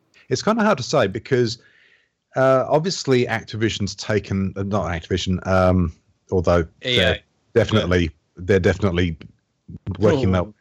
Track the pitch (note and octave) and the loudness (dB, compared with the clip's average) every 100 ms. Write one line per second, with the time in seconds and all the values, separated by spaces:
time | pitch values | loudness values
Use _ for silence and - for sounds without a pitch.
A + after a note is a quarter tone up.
0 | _ _ - C3 G3+ A#3 G#3+ F#3 - D3 | _ _ -6 -4 0 0 2 0 0 0
1 | G2+ G#2 - B2 A#2 A#2+ _ _ _ _ | 0 -2 -2 0 0 -4 _ _ _ _
2 | _ _ _ C3+ C3 C3 - D3+ F3+ - | _ _ _ 0 2 2 2 0 0 -4
3 | - B2+ B2 A2 - A2 A2 - G2 - | 0 2 2 -4 -6 -4 -2 -2 -6 -6
4 | - G#2 - G2 F#2+ G2+ G2 G2+ E2 E2+ | -2 -2 -2 -4 -4 -4 -4 -4 -4 -6
5 | - F#2 F#2+ F2+ - F#2 F#2 F#2 E2 - | -4 -4 -2 -4 0 4 4 4 0 -4
6 | _ _ - F#2+ F2 F2 E2 _ C3 A#2+ | _ _ -4 -2 2 2 0 _ -2 0
7 | A2 G#2 _ _ _ A#2 G#2 G#2+ F2+ F2+ | 0 -2 _ _ _ 0 2 2 2 0
8 | E2 - _ - F#2 F#2+ G2 F#2 G2+ F2 | 0 -6 _ -8 0 2 2 2 0 0
9 | F2+ D#2 - _ _ _ - - - F2+ | -2 -4 -14 _ _ _ -20 -14 -10 0
10 | G#2+ C#3+ G2+ F#2 F#2+ - | 2 2 2 0 -2 -8